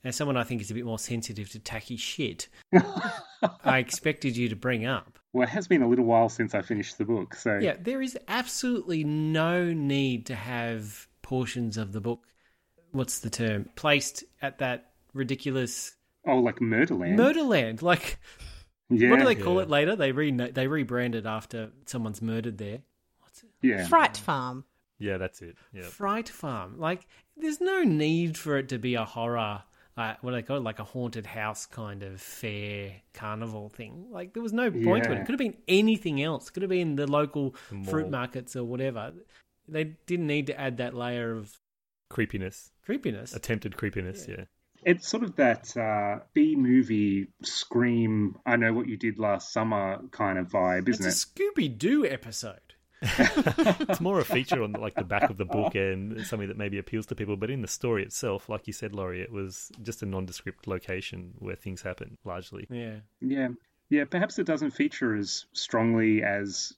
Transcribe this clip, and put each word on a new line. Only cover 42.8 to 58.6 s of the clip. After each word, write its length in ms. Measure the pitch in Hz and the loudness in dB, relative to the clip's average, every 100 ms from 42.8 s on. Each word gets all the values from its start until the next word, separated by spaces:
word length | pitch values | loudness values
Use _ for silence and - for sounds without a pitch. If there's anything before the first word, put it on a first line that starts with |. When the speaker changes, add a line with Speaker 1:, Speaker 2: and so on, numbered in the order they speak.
| - | -6
Speaker 1:
creepiness. 480 | 269 208 104 117 | -4 -4 -6 -10
Speaker 3:
Attempted 420 | - - 113 107 - | -12 -4 -4 -4 -6
creepiness, 500 | 107 98 90 98 - | -4 -4 -6 -8 -12
Speaker 1:
Yeah. 80 | 95 | -12
Speaker 3:
yeah. 60 | 95 _ _ _ | -14 _ _ _
Speaker 2:
It's 240 | 175 175 - | 2 2 2
sort 160 | 220 | -4
of 120 | 226 - | -4 2
that, 420 | 131 113 - - | 2 2 -4 -6
uh, 440 | 110 104 104 104 - | -2 0 -2 -4 -2
B-movie 960 | - 156 147 127 127 113 110 104 98 98 _ | 2 4 4 6 6 6 2 2 2 -2 _
Scream, 960 | - - - 120 120 117 113 110 104 92 - | -8 -6 -2 2 4 4 2 2 0 -2 2
I 80 | 117 | 4
Know 180 | 113 | 4
What 140 | 113 123 | 2 -2
You 100 | 107 | -2
Did 220 | 113 104 | -2 0
Last 340 | 107 98 - | 0 0 -2
Summer 460 | - 110 104 98 95 - | -2 0 0 0 -4 -10
kind 280 | - 104 92 | -2 0 0
of 80 | 90 | 0
vibe, 420 | 101 92 92 92 | 2 2 2 2
isn't 160 | 110 92 | 0 0
Speaker 1:
It's 180 | 85 | 0
Speaker 2:
it? 60 | - | -4
Speaker 1:
a 140 | - 392 403 | -2 -2 2
Scooby-Doo 460 | 160 110 170 294 208 | -2 0 2 2 2
episode. 640 | 131 113 107 113 92 _ - _ _ | -2 -8 -10 -10 -12 _ -20 _ _
Speaker 3:
<laughs> 100 | 107 - 254 - 202 - 330 - 311 | -4 4 4 6 2 4 4 4 2
It's 100 | 185 | 0
more 180 | 175 190 | 2 2
a 60 | - | 2
feature 360 | - 131 135 | 0 2 0
on, 100 | 107 | 0
like, 220 | 110 110 - | -2 -4 -4
the 80 | |
back 260 | 92 101 - | -2 2 2
of 80 | 98 | 0
the 80 | 92 | -2
book 300 | 104 101 101 | 0 0 2
and 500 | 98 95 98 110 107 | 0 0 -4 -8 -6
something 220 | 110 101 | -4 -4
that 100 | 98 | -4
maybe 200 | 101 98 | -4 -4
appeals 280 | - 113 107 | -4 -6 -6
to 80 | - | -6
people, 200 | 104 101 | -4 -2
but 120 | 107 | -2
in 120 | 135 | -4
the 60 | 107 | -6
story 360 | - 127 110 | -4 0 0
itself, 440 | 98 - 123 98 - | -2 -4 -2 -4 -4
like 180 | 107 | -8